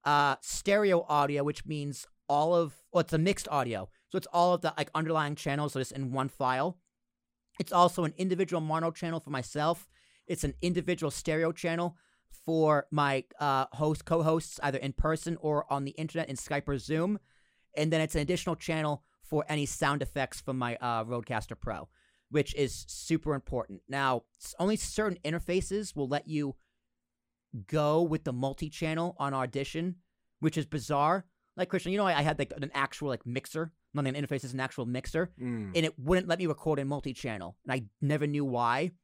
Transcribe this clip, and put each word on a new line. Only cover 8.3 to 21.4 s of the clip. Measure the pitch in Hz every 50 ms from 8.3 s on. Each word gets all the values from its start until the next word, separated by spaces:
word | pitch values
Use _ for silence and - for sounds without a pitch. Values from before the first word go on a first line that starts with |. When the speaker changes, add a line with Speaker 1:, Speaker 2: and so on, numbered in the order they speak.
| 180 175 196 - 175 165
Speaker 1:
mono | 156 156 156 160 165 165
channel | 160 - - 165 165 165
for | - 139
myself. | 147 131 123 - - 147 151 160 170 - - _ _ _ _ _ _ _ _
It's | - 175 - -
an | 143 135 - -
individual | 175 175 175 165 175 180 - 160 143
stereo | - - - - 156 156 165 160
channel | 165 - - 170 165 170 175 175 165 _ _ _ _ _ _ _ - - -
for | - 165 160 160 151 151 143 - _
my, | - 151 143 139 135 135 127 _ - -
uh, | 147 143 135 135 135 - -
host, | 123 151 151 156 - -
co-hosts, | - 165 170 160 160 160 170 - - - - 151
either | 143 135
in | 135 - 139 -
person | - - 151 160 156 - 175 170 -
or | - 151 151 147 - -
on | 139 139 139
the | 139
internet | - - 160 156 - 165 160 -
in | 135
Skype | 117 - - 151 139 -
or | - 139
Zoom. | 131 - - 156 160 170 190 208 202 _ _ _ _ _ _ _ _ _ _ _
And | 151 151 160
then | 165 160
it's | 160 156 -
an | 160
additional | 147 139 180 170 - 185 160
channel | - - - 160 160 151 151 147 - _ _ _ _ -
for | - - 147 147 -
any | 151 151 147
sound | - - - 160 139 147 143
effects | 135 - - 147 131 - - -
from | - - 131
my, | 131 123 120 120
uh, | - 123 123 120 113 113
Rodecaster | 113 123 120 113 - 123 107